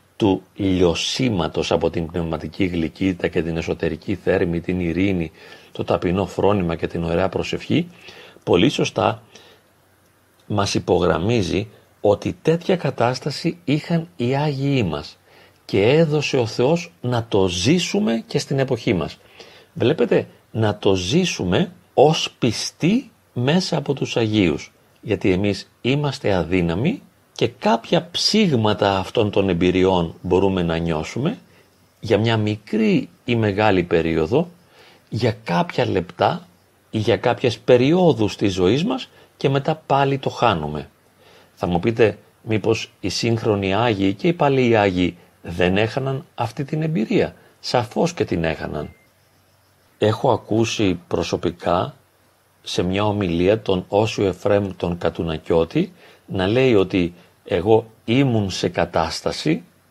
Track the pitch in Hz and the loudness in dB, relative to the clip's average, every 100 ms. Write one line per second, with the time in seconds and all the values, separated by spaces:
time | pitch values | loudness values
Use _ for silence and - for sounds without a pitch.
0 | _ - 107 92 - - 98 90 90 82 | _ -2 2 2 -2 -6 -2 2 2 2
1 | - - 131 98 78 80 78 85 82 87 | -2 -2 -2 0 -2 -2 0 0 0 -2
2 | 82 87 82 78 80 - 92 87 82 - | -4 -6 -4 -6 -8 -4 -2 -2 -4 -2
3 | 95 87 85 87 82 82 85 85 82 80 | -2 -2 -2 -2 -4 -4 -4 -4 -4 -6
4 | - 92 - 92 92 85 87 92 85 82 | -6 -6 -2 0 0 -2 -4 -4 -2 0
5 | 98 90 80 - - - - - - 104 | 0 -2 -4 -10 -20 -20 -16 -10 -2 -2
6 | 90 92 87 - 92 104 85 85 82 85 | 0 0 -2 0 2 2 0 -2 -4 -4
7 | 82 85 92 90 87 85 - 120 175 - | -2 0 0 -2 -6 -6 -2 -2 -2 -8
8 | - - - - - 92 87 - 90 - | -20 -20 -20 -10 0 4 4 2 -2 0
9 | 101 - - - - - _ _ _ _ | 0 -2 -8 -20 -20 -20 _ _ _ _
10 | _ _ _ _ - 101 101 107 - 87 | _ _ _ _ -4 -2 0 0 2 2
11 | 87 80 95 120 85 82 110 - _ _ | 4 2 0 0 0 -2 -6 -12 _ _
12 | 104 101 127 - - 165 - 180 143 - | 0 0 -2 -4 -2 0 0 -2 -2 -2
13 | 117 127 151 - 175 - - 151 - 165 | -2 -2 -6 -6 -6 -6 -2 -4 -2 -4
14 | 165 - 120 139 151 135 139 139 95 73 | -4 -6 -2 0 -2 -2 0 0 0 -4
15 | 76 - _ - - _ - 107 107 151 | -8 -18 _ -20 -20 _ -4 2 4 4
16 | 160 151 139 135 113 - 123 170 - - | 4 2 0 0 0 0 2 0 -4 -8
17 | 123 123 113 107 92 90 98 175 - 202 | -4 -2 0 2 2 2 2 2 0 -2
18 | 214 226 - 151 - 139 135 120 - 95 | 0 -2 -4 -6 -2 -2 -2 -2 0 -2
19 | 71 - _ - - - - - 110 160 | -2 -8 _ -20 -20 -20 -20 -2 0 2
20 | 240 165 107 - _ 113 110 101 104 95 | 2 0 -2 -8 _ -2 0 0 2 2
21 | 90 156 185 - 90 104 190 - _ - | 2 0 0 -2 0 0 0 -6 _ 4
22 | 143 160 - - 123 110 - - 160 233 | 4 4 -4 -2 -2 -2 -6 -4 0 0
23 | - _ _ 127 123 180 180 156 139 135 | -2 _ _ -4 0 2 0 -2 -2 -4
24 | 117 - 110 107 87 73 - _ _ _ | -2 0 2 4 2 0 -6 _ _ _
25 | - 98 104 90 101 95 - _ 120 143 | -4 -2 2 2 0 -2 -8 _ -2 0
26 | 147 - 107 92 78 92 85 87 147 277 | -2 -4 0 0 2 0 0 0 -2 -4
27 | - _ _ - 120 - 208 226 - 170 | -8 _ _ -4 -4 -2 -2 -2 0 -2
28 | - - - 214 202 127 107 104 101 95 | -2 -4 0 2 2 2 2 2 2 0
29 | 92 - 104 101 98 85 90 90 92 92 | 0 0 0 0 0 2 2 4 4 2
30 | 82 - 90 90 98 95 85 82 85 78 | 0 -4 0 2 2 0 0 -2 -2 -4
31 | - - 151 269 - _ _ _ _ _ | -4 -4 -4 -4 -10 _ _ _ _ _
32 | - 101 113 110 107 107 - 214 220 170 | 0 0 2 0 0 -4 -4 -2 2 2
33 | - - - 117 107 98 107 92 87 87 | -2 -8 -4 0 0 2 2 2 2 0
34 | 82 80 80 127 175 - _ _ - _ | 2 0 2 0 -2 -8 _ _ -20 _
35 | _ - 120 110 - 175 175 - 117 95 | _ -2 -2 -2 -2 -2 -2 -2 -2 -2
36 | 87 - 104 170 - _ _ _ _ 113 | -4 0 0 0 -8 _ _ _ _ -4
37 | 107 98 120 117 123 - - 123 135 180 | 0 0 0 0 -2 -2 4 4 4 4
38 | 180 113 104 - 107 92 90 131 208 262 | 4 2 0 0 -2 2 2 2 0 -4
39 | - _ - - 143 139 139 156 - 139 | -8 _ -20 -6 -2 0 0 -4 0 0
40 | 139 139 131 - 120 90 76 76 76 _ | 2 0 -4 0 2 2 -2 -6 -10 _
41 | _ _ - - _ _ 90 90 117 113 | _ _ -20 -20 _ _ -2 0 0 2
42 | 110 104 - _ - 107 107 110 - _ | 2 2 -10 _ -4 -2 0 -2 -4 _
43 | 98 - 117 113 113 101 98 98 123 98 | -8 -4 -2 0 0 0 0 0 0 2
44 | 98 101 180 170 147 135 123 113 104 90 | 0 0 -2 0 2 2 4 4 4 2
45 | 87 - - _ - 85 90 95 113 139 | -2 -4 -14 _ -10 0 2 2 0 -2
46 | 135 135 - - 117 - 139 156 160 165 | -4 -6 -10 -8 -8 -6 -6 -4 -2 -2
47 | 220 190 90 - _ _ - 127 113 214 | 0 0 0 -4 _ _ -4 -2 -2 -2
48 | 170 - - 92 80 78 76 76 76 - | -2 -2 -4 -2 -2 -4 -6 -8 -10 -14
49 | _ _ _ _ _ _ _ _ _ _ | _ _ _ _ _ _ _ _ _ _
50 | 107 107 139 104 - 110 113 - 101 87 | 0 2 2 0 0 0 0 0 0 -2
51 | - - 87 87 90 80 90 90 127 - | -4 -4 -2 -4 -4 -4 -2 -2 -2 -8
52 | _ _ _ _ _ _ - - 90 98 | _ _ _ _ _ _ -8 -4 -2 0
53 | 107 101 95 85 90 110 - 90 - 101 | 0 0 -2 0 2 0 0 -2 0 0
54 | 110 - 101 87 104 101 98 90 90 87 | 0 0 -2 -2 0 0 0 -4 -4 -2
55 | 85 - 85 82 - 85 82 151 196 - | -4 -4 -4 -6 0 0 2 0 -4 -6
56 | - - - 98 92 120 131 107 90 98 | -20 -20 -10 -4 0 2 4 4 2 0
57 | 87 - - _ - 95 98 110 110 - | -2 -4 -20 _ -4 -2 4 2 2 -8
58 | - 123 139 113 98 - 98 90 85 90 | -2 2 2 0 -2 -2 -4 -2 -2 0
59 | 80 - - - 151 180 - _ _ | -2 -4 -6 -4 -2 -4 -6 _ _